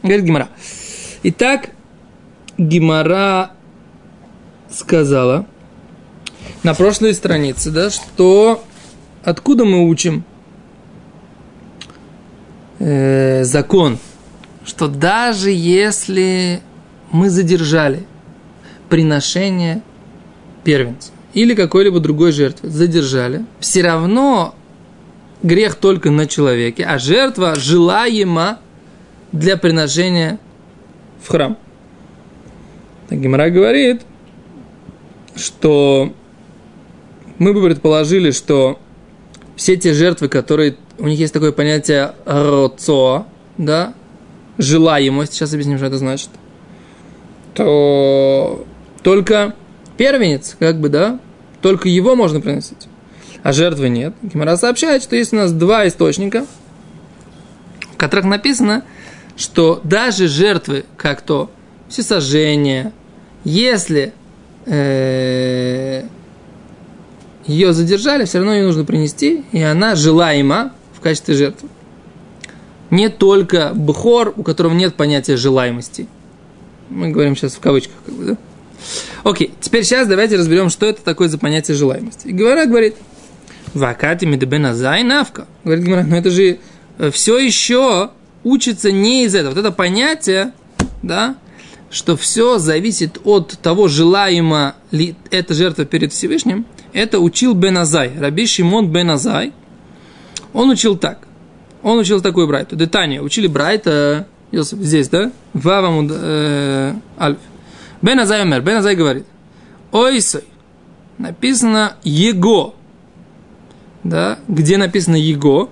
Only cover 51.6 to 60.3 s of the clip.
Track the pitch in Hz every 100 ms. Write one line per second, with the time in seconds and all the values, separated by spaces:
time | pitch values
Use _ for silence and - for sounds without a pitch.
51.6 | 190 196 190 180 196 247 190 151 - 143
52.6 | 147 - - - - - - - - 139
53.6 | 170 151 131 120 143 - 214 160 151 175
54.6 | 240 247 320 277 - 233 233 220 190 165
55.6 | 170 220 190 - 165 147 196 220 277 -
56.6 | - - - - - - - - - -
57.6 | - - - - 151 196 190 202 277 269
58.6 | 214 220 - - - - - - - -
59.6 | 165 170 151 196 247 190 180